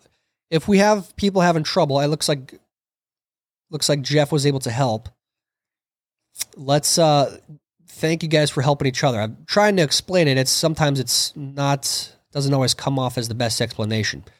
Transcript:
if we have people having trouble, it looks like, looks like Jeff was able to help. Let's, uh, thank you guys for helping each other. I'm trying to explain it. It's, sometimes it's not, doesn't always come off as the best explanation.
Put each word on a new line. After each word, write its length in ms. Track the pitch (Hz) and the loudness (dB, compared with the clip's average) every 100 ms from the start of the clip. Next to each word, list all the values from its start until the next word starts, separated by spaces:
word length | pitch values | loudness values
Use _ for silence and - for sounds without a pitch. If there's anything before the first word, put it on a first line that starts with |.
| _ _ _ _ _ | _ _ _ _ _
if 160 | 160 - | -4 2
we 120 | 196 | 4
have 360 | 208 214 - | 4 2 -2
people 280 | - 202 190 | -4 0 2
having 200 | 175 165 | 2 2
trouble, 380 | 151 - 151 139 | 0 0 0 0
it 60 | 143 | 0
looks 220 | 156 - | -2 -2
like, 300 | 147 131 - _ _ _ _ _ _ _ _ _ _ _ | -4 -6 -20 _ _ _ _ _ _ _ _ _ _ _
looks 200 | 151 - | -6 0
like 120 | 147 | 0
Jeff 300 | 123 143 143 | 0 0 2
was 140 | 156 143 | 2 0
able 140 | 135 | -2
to 100 | 127 | -4
help. 400 | 117 131 110 - _ _ _ _ _ _ _ _ _ _ _ _ - - - | -2 -2 -2 -8 _ _ _ _ _ _ _ _ _ _ _ _ -14 -12 -10
Let's, 400 | 135 147 - - | 0 0 2 2
uh, 420 | 160 147 127 - _ 151 _ _ _ | 4 4 2 -4 _ -20 _ _ _
thank 360 | - 160 165 | -6 -4 -2
you 80 | 160 | 0
guys 200 | 156 147 | 0 0
for 120 | - | 0
helping 260 | 139 143 139 | 0 0 -2
each 160 | 127 | 0
other. 160 | 143 113 | -2 -2
I'm 240 | 110 120 - | -4 -8 -2
trying 300 | - 208 196 | 2 4 4
to 60 | |
explain 440 | 151 - - 185 151 | 2 0 0 2 4
it. 120 | 131 | 2
It's, 120 | 131 | 0
sometimes 480 | - 165 156 151 139 | 0 0 0 0 0
it's 360 | 120 - - - | -2 -2 -2 -6
not, 800 | 139 139 139 139 - - - _ _ | -12 -4 -2 -2 -2 -6 -8 _ _
doesn't 220 | 143 139 | -4 0
always 180 | 135 123 | 0 0
come 260 | - - 135 | -2 -2 -2
off 200 | 127 120 | -2 -4
as 100 | 117 | -6
the 60 | |
best 260 | 113 120 - | -4 -2 -2
explanation. 640 | 117 - 107 110 104 69 - | -4 -4 -2 -2 -2 -6 -14